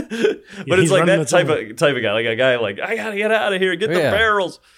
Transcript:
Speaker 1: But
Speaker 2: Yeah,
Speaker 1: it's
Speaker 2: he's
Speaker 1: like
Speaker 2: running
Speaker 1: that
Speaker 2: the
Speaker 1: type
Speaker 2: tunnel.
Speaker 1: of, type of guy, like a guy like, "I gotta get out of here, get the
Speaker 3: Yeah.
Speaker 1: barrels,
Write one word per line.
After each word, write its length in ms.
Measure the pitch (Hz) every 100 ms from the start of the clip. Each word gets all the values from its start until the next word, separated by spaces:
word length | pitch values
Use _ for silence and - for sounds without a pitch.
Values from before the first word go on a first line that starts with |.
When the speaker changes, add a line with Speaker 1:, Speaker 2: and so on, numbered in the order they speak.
| - 226 220 - -
Speaker 1:
But 160 | 196 160
Speaker 2:
Yeah, 60 |
Speaker 1:
it's 80 | 180
Speaker 2:
he's 100 | 170
Speaker 1:
like 100 | 190
Speaker 2:
running 180 | 175 185
Speaker 1:
that 80 | 151
Speaker 2:
the 20 | 175
Speaker 1:
type 100 | 175
Speaker 2:
tunnel. 220 | 147 107
Speaker 1:
of, 40 | 110
type 180 | 156 123
of 60 |
guy, 100 | 110
like 140 | 107 117
a 100 | 113
guy 200 | 131 123
like, 220 | 107 104
"I 160 | 180 220
gotta 200 | 214 202
get 160 | 214
out 220 | 220 220
of 80 | 190
here, 140 | 185 175
get 160 | 214
the 60 | 175
Speaker 3:
Yeah. 100 | 143
Speaker 1:
barrels, 480 | 147 226 208 180 - _